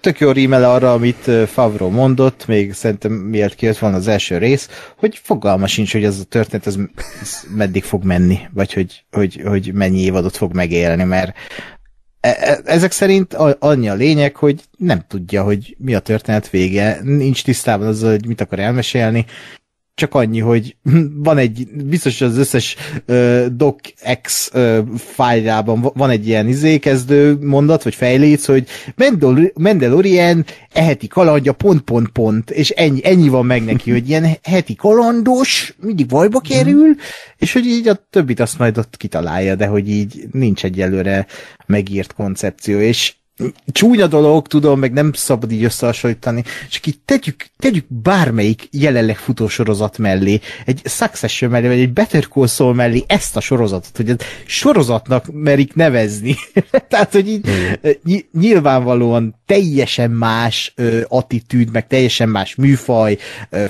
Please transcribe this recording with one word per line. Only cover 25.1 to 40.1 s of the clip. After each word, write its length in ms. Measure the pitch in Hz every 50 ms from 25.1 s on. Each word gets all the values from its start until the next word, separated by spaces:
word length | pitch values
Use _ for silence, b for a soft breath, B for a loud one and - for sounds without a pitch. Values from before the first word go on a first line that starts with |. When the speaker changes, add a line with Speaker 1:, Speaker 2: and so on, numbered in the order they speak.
| - - 131 120 120 113 110 113 110 110 104 113 113 113
Speaker 1:
va-, 120 | 120 139 -
van 160 | 127 139 131
egy 160 | 120 107 104
ilyen 220 | 110 110 107 107 117
izé, 300 | 127 139 151 156 156 143
kezdő 600 | - 147 135 131 127 127 143 143 143 147 147 143
mondat, 420 | 143 143 139 143 143 147 160 156
vagy 120 | - 117 -
fejléc, 500 | - 127 123 127 135 147 151 151 147 -
hogy 200 | - 135 131 123 B B B B B B
Mandal-, 560 | - 254 285 240 165 147 127 127 143 165 190 -
Mandalorian 880 | 151 160 208 214 170 127 117 127 170 190 202 185 180 175 175 170 170 156 B B B B B
eheti 340 | _ 165 160 160 139 - -
kalandja, 460 | 101 - 185 180 160 151 147 131 139
pont, 280 | 131 - - 202 180 147
pont, 280 | - - 120 117 117 113
pont, 420 | - 127 113 110 107 113 113 -
és 200 | - 156 147 -
ennyi, 300 | - - 170 151 135 131 -
ennyi 240 | 180 190 180 160 139
van 180 | 127 127 123
meg 180 | 123 127 120 113
neki, 260 | 110 113 123 - 117
hogy 180 | 120 123 120 131
ilyen 180 | 156 156 165 160 160 -
heti 320 | _ 156 185 185 165 - 110
kalandos, 1000 | - - 208 214 233 233 233 240 233 214 254 254 254 262 - - - - - - _
mindig 260 | 180 220 214 165 135
bajba 340 | 120 131 147 175 208 220 262
kerül, 540 | 254 156 269 262 - 285 285 294 311 311 294 294 B B B B B B B
és 160 | B - 170
hogy 120 | - 254 240
így 220 | 247 233 233 226 220
a 180 | 196 - - _
többit 300 | - 196 160 127 117 -
azt 180 | 120 113 - -
majd 200 | 123 117 107 117
ott 180 | 110 - -
kitalálja, 580 | - - 98 - 80 87 82 80 92 98 98 95
de 120 | 92 104
hogy 220 | 101 104 104 98 104
így 360 | 104 104 104 101